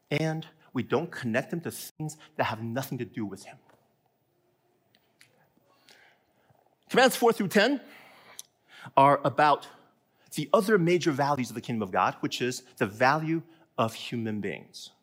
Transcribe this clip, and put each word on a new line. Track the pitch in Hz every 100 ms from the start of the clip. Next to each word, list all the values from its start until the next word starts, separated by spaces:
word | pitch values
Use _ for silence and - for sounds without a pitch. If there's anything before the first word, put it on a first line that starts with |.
| _
and | 147 160 160 156 _ _
we | 131
don't | - 120 123
connect | - 120 113 -
him | 175
to | 127
things | - - - 156 - - -
that | 123
have | 113
nothing | 117 120 131 127
to | 120
do | - 101
with | 92
him. | - - _ _ _ _ _ _ _ _ _ _ _ _ _ _ _ _ _ _ _ _ _ _ _ - _ _ _ _ _ _ _ _ _
Commands | - 254 -
four | 233
through | 220 190
ten | 208 220 285 - - - - - - - _ _ - - -
are | 139 139 143
about | 123 151 143 - - _ _ _ _ _ -
the | 147
other | 208 202 214
major | 165 180 165
values | 135 143 143 120
of | 117
the |
kingdom | - 117
of | 98
God, | 92 107 -
which | 143 -
is | 123 131 - -
the | 101
value | 104 127 156 156 165 156 _ _ -
of | 113
human | - - 120 110 107
beings. | 95 64 50 - - _